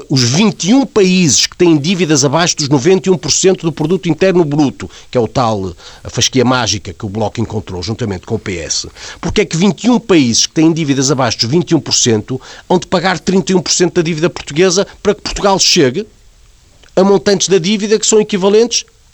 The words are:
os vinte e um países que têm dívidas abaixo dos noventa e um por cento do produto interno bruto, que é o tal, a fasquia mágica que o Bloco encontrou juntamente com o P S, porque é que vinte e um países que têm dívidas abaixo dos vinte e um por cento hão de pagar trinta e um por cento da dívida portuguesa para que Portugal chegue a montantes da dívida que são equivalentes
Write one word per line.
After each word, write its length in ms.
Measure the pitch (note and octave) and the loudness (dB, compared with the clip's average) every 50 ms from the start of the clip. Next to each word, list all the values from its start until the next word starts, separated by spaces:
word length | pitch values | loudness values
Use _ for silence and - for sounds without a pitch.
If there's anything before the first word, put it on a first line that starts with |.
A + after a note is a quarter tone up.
| - - | 0 0
os 140 | D#3 C3 | 0 0
vinte 460 | B2 A#2 C3 E3 A3+ G#3 - - - F3 | 0 2 2 2 2 2 0 0 0 2
e 60 | A#3+ | 4
um 100 | C4+ C4 | 4 2
países 640 | - - A3 G3 F3+ F3+ F#3 F3+ D3 A#2+ - - | 2 2 2 2 4 4 4 2 2 2 0 0
que 100 | - - | -2 0
têm 220 | - F3+ E3+ D#3+ D3 | 2 2 4 4 2
dívidas 460 | C3+ E3+ G3+ E3+ F#3 D3+ D#3 C3+ B2+ | 2 0 -2 0 0 0 2 2 2
abaixo 320 | C#3 C3 E3 F3 - - | 0 0 0 0 -2 -2
dos 120 | - D3 B2 | -4 -2 0
noventa 400 | D3 C3+ A#2 F3 F#3+ F#3 - F#3+ | 0 2 4 2 2 2 2 0
e 40 | |
um 40 | F#3 | -2
por 140 | - - D3 | 0 -2 -4
cento 320 | - - - F#3+ F#3 - | -2 2 2 2 2 0
do 80 | - E3 | -2 -4
produto 380 | C#3+ - D#3 D#3 F#3+ F3+ - E3+ | -4 -2 -2 -2 -2 -2 0 -2
interno 360 | D3+ - F#3+ F#3+ F3+ F3+ E3+ | 0 2 2 2 2 2 0
bruto, 460 | D3 C#3+ D3+ D3 B2+ - - F#2+ F2+ - - - - | 2 2 2 0 0 0 -6 -12 -14 -14 -18 -14 -4
que 80 | - | -2
é 40 | B2+ | -2
o 80 | A2+ G#2+ | -2 0
tal, 440 | - C#3 B2 A2+ A2 G2+ F#2+ F#2 E2+ - - - - - | 0 -2 0 0 -2 -2 -4 -8 -10 -12 -18 -20 -20 -18
a 80 | - - | -16 -8
fasquia 340 | - B2 A2+ - - B2+ A#2+ | -4 -4 -2 0 2 2 2
mágica 480 | A#2+ B2+ B2+ A#2 G#2 G#2+ G#2 - G2+ | 4 2 2 0 -2 -4 -4 -6 -10
que 140 | F2 - - | -12 -10 -10
o 20 | G2+ | -8
Bloco 320 | F#2+ A2 A#2+ A#2+ - - | -4 -4 -4 -4 -2 -4
encontrou 400 | A2 - A2 G#2+ - - F#2 F2 | -6 -4 -6 -8 -8 -8 -8 -8
juntamente 460 | E2+ G#2+ A2+ - - G#2 F#2+ F2 - | -6 -6 -6 -6 -4 -6 -6 -8 -6
com 80 | - A#2 | -6 -6
o 40 | G#2 | -6
P 180 | - G#2+ F#2+ | -4 -6 -8
S, 320 | E2 D#2 - - - - D#2+ - - - - - - | -6 -6 -6 -6 -8 -8 -10 -14 -18 -18 -18 -12 -8
porque 220 | - E3+ - G#3+ | -8 -2 0 0
é 20 | G3 | 0
que 120 | - - | 0 -2
vinte 280 | D#3+ F#3 G#3 D3 - - | 0 0 0 -2 0 0
e 60 | A#3 | 0
um 100 | B3 A3+ | 0 0
países 460 | - - F#3+ E3 C3 A#2+ A2 - - | 0 2 2 2 2 2 0 -2 -2
que 80 | - - | -2 0
têm 180 | E3 D#3 E3 | 0 2 2
dívidas 400 | E3+ D#3 E3 C#3 C#3 C3 C3+ B2+ | 2 0 -2 -2 0 0 0 0
abaixo 260 | D3+ B2+ C3 A2+ - - | 0 0 -2 -2 -2 -4
dos 100 | C3 A2 | -2 0
vinte 220 | C#3+ F3+ E3+ - | 0 0 0 0
e 40 | E3+ | 0
um 40 | D3 | -2
por 140 | - - - | 0 -2 -2
cento 460 | - - B2+ A2+ G#2+ G#2+ - C3 C3 - - - - - - | 0 2 2 0 0 -2 -4 -8 -10 -10 -14 -20 -14 -4 -2
hão 100 | F3 F3+ | -2 -2
de 100 | - - | 0 -2
pagar 320 | - F3+ D#3 F#3+ F#3 D#3+ | -2 -2 0 -2 -2 -2
trinta 320 | - - F#3 F#3+ F#3 - | -2 0 0 0 2 2
e 20 | F#3+ | 0
um 80 | F#3 | 0
por 100 | - - | 0 -2
cento 220 | - - F3+ E3 - | 0 0 0 0 0
da 80 | F3+ | 0
dívida 260 | E3 D#3+ F3 D3+ D#3+ E3+ | -2 -2 -2 -2 -2 -2
portuguesa 560 | - - - - C#3+ D3+ F#3 F#3+ D#3+ G3 F#3 - - - | -2 -6 -10 -6 0 0 2 2 2 0 -2 -4 -8 -4
para 140 | - G3 G3 | -2 -2 -2
que 80 | - | -2
Portugal 340 | - - - - - G3+ F#3+ F3 | -6 -10 -6 -2 0 0 2 2
chegue 440 | - - - F#3 D3+ - D#3+ F3 A3 - _ _ _ - _ _ _ _ _ _ _ _ _ _ - - - | 2 2 2 4 2 2 0 -2 -8 -10 _ _ _ -20 _ _ _ _ _ _ _ _ _ _ -20 -4 0
a 80 | - F#3+ | 2 4
montantes 420 | G3+ G3+ F#3 - G3+ G3+ F3+ - | 4 4 2 2 0 0 0 2
da 120 | D#3+ F#3 F#3+ | 2 0 0
dívida 420 | D#3 F#3+ A3 G3+ G#3 G3+ A3 G#3 | 2 0 -2 -2 0 0 0 0
que 60 | - | 2
são 140 | - A3+ G#3+ | 2 2 2
equivalentes 640 | G#3 G#3+ G#3+ F#3 F3+ G3+ G3+ G#3+ A#3 A#3+ - - - - _ _ _ _ | 2 2 -2 0 2 4 4 4 2 2 -2 -4 -6 -8 _ _ _ _